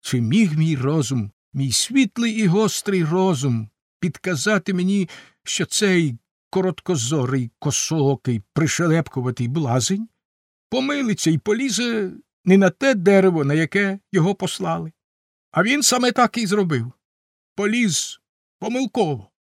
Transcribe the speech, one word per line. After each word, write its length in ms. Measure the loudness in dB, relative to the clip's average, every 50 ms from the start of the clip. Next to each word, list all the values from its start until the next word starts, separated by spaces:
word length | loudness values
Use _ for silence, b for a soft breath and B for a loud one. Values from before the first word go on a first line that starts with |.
Чи 200 | _ -2 -2 -2
міг 360 | 0 2 2 2 2 2 2 0
мій 180 | 0 0 0
розум, 560 | 0 0 0 0 0 0 0 -2 -4 -4 -6 _ _ _ _ _
мій 180 | -4 -4 -2
світлий 600 | -2 -2 -4 0 0 0 0 0 _ -2 -2 -2 0
і 140 | 0 2 2
гострий 560 | 4 4 2 0 -2 -4 -4 -2 0 0 0
розум, 680 | 0 0 2 2 2 0 0 0 -2 -2 -2 -4 -8 _ _ _ _ _ _
підказати 720 | -6 -6 -6 -6 -6 -4 -4 -2 0 0 0 0 0 -2 -2
мені, 360 | 0 0 0 0 0 -2 -2 B B B B B B _
що 220 | -8 -4 -4 -4
цей 520 | -4 -2 -2 0 2 2 2 2 0 -2 -6 _ _ _ _ _ _
короткозорий, 1000 | -2 -2 0 0 -4 -6 _ -4 -4 -2 -2 -2 0 0 0 0 -2 -2 -4 -4 _ _
косоокий, 840 | -6 -4 -2 -2 -2 -2 0 2 2 2 0 0 _ -2 -4 -4 -4 _ _
пришелепкуватий 960 | -2 0 0 0 0 0 2 2 2 0 -2 -6 -6 -4 -4 -4 -4 -4 -4
блазень 600 | -2 -2 -2 0 0 0 0 0 -2 -4 -4 -10 _ _ _ _ _ _ _ _ _ _ _ _
помилиться 640 | -4 -2 -2 -2 -2 -2 0 -2 -2 0 0 0
і 60 | 0 0
полізе 760 | 0 0 -2 0 0 -4 -2 -2 -2 -2 -2 -2 -4 -6 -8 -14 -20 _ _ _ _
не 120 | 4 6 6
на 120 | 6 4
те 260 | 2 _ 0 0 2
дерево, 480 | 4 4 4 6 6 6 4 4 2 0
на 100 | 2 2
яке 460 | 2 0 0 0 -2 0 0 -4 -6 _ _
його 240 | 0 2 2 2 0
послали? 560 | -2 -4 -6 -6 -4 -4 -4 -4 -4 -6 -10 _ _ _ _ _ _ _ _ _ _ _ _ -2
А 100 | 0 0
він 200 | 2 2 2 2
саме 280 | 2 2 2 2 0
так 260 | 2 2 2 2 2 -2
і 100 | -2 0
зробив. 460 | 0 0 0 0 0 -2 -2 -4 -10 _ _ _ _ _ _ _ _ _ _ _ _
Поліз 680 | -4 -2 0 0 2 0 0 0 -2 -4 -6 -12 _ _ _ _ _ _ _ _ _
помилково. 720 | -8 -4 -2 -2 -2 -2 _ 0 0 0 -2 -6 -8 _ _ _